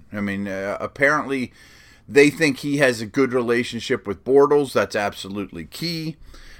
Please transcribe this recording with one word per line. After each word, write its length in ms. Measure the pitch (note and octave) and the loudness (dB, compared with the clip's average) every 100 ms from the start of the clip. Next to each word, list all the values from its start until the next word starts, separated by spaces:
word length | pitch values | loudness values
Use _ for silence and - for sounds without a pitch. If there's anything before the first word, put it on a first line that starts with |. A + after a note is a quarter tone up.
| - | -14
I 80 | G#2 | -8
mean, 280 | G2+ G2 G2+ | -6 -6 -6
uh, 280 | F#2+ G2 G2 | -6 -6 -6
apparently 720 | G#2 - C#3+ D3+ B2 C3+ A#2+ - - - - - - | -8 -2 0 0 -2 -6 -8 -12 -20 -20 -20 -20 0
they 200 | A#2 D3 | 6 6
think 300 | E3 D#3+ B2+ | 6 0 0
he 200 | D3 C#3+ | -2 2
has 220 | C3+ A2+ | 2 2
a 60 | A2 | -4
good 260 | C#3 C3 | 0 0
relationship 720 | B2+ A#2 A#2+ A#2+ A#2 - A#2+ | 0 0 0 0 -6 -4 -4
with 200 | - G2 | -4 -8
Bortles. 480 | - C#3 C#3+ D3 C3+ | 2 6 6 4 2
That's 240 | A#2+ G2+ A2 | 0 0 0
absolutely 680 | G2+ - F#2+ G2+ F#2+ E2 | -4 -6 -10 -8 -8 -10
key. 520 | D#2 - E3+ E3 D#3 D#3+ - - - - | -14 -10 -8 -6 -8 -10 -16 -20 -20 -14